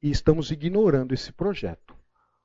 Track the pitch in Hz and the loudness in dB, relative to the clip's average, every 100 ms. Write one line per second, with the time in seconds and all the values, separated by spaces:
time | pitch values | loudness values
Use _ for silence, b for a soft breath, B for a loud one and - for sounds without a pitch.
0 | 147 139 - 160 143 156 156 196 214 139 | -2 2 4 2 0 -4 -2 2 4 2
1 | 127 131 - - 190 196 95 82 _ - | 0 -4 -6 -6 -6 -4 -8 -10 _ -20
2 | _ _ _ _ | _ _ _ _